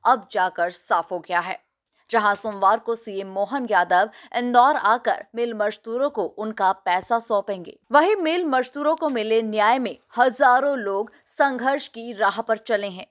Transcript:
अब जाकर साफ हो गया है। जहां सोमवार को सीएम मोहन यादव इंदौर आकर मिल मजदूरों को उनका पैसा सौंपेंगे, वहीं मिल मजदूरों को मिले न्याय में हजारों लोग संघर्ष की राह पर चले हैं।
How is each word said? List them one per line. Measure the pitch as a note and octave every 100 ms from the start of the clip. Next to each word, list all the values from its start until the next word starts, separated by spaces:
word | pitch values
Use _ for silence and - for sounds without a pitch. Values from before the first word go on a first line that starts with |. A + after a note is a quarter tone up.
| A3+
अब | B3 -
जाकर | G3+ F#3 F3+ F3
साफ | F3+ - F3+ E3
हो | F3+
गया | - F3
है। | F3 - _ _ _ _ _
जहां | A3+ G#3
सोमवार | G3+ A3+ G3+ F#3+ A3+
को | A3+ A3+
सीएम | A3+ G3 G3
मोहन | F#3+ G3+ C4+ A#3+
यादव | G3 F3 F3+ A3 - - -
इंदौर | B3 A#3+ B3 -
आकर | G3+ A#3+ A#3+ - -
मिल | A3+ A#3+
मजदूरों | A3 G#3 G#3+ - A#3 C#4+
को | C#4+
उनका | F3+ - G#3+ A3 F#3+
पैसा | F#3+ - F3+ F#3+ A#3
सौंपेंगे, | A3+ G#3 G3 F#3+ E3+ - _
वहीं | - F4+ G#4
मिल | D#4+ F4
मजदूरों | E4 B3+ B3 C#4+ D4 D#4+
को | D#4
मिले | B3 G#3+ A3
न्याय | A3+ G#3+ G#3 C4
में | A#3 - _ -
हजारों | B3+ B3 C#4 B3 C#4+ C#4
लोग | G3+ G3 A3+ _ _
संघर्ष | - C#4 B3+ B3 C#4 -
की | A3+ A#3
राह | G#3 G3+ G3+
पर | A3+ A3
चले | A3+ G#3+ G3+
हैं। | F#3 -